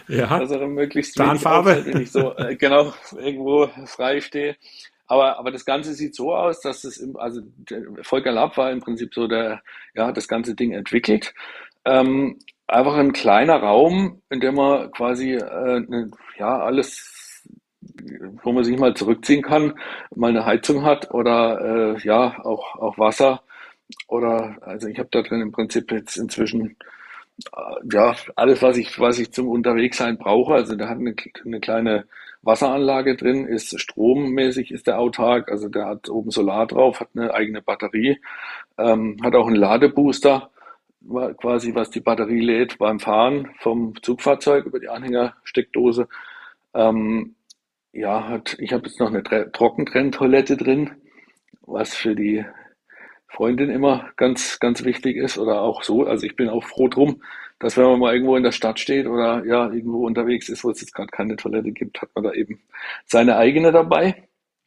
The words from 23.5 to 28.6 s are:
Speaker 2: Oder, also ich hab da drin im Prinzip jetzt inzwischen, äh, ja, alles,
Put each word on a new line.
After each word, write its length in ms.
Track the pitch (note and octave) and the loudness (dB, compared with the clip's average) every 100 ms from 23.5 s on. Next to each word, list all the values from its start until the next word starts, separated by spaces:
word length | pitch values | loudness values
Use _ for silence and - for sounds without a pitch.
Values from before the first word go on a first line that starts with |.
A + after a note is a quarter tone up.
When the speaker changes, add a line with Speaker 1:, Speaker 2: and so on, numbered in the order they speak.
| - - _ _ - - | -20 -20 _ _ -20 -6
Speaker 2:
Oder, 480 | A#2+ A#2 A2+ A2 G#2 | -2 0 0 -4 -12
also 260 | F#2+ G#2+ A2 | -14 -12 -10
ich 100 | A#2+ | -10
hab 100 | - | -2
da 100 | A#2+ | -2
drin 180 | - A#2 | 0 -4
im 140 | G#2+ | -4
Prinzip 360 | G#2+ A2+ A#2 - | -4 -4 -4 -4
jetzt 240 | A2 - - | -8 -6 -10
inzwischen, 580 | A2+ - G#2+ A#2 A2 - - - - - _ - - - | -10 -4 -4 -2 -6 -10 -20 -20 -20 -20 _ -20 -18 -14
äh, 40 | - - - | -12 -12 -2
ja, 200 | G2+ A#2 - - - | 4 4 2 -8 2
alles, 260 | B2 B2+ | 4 6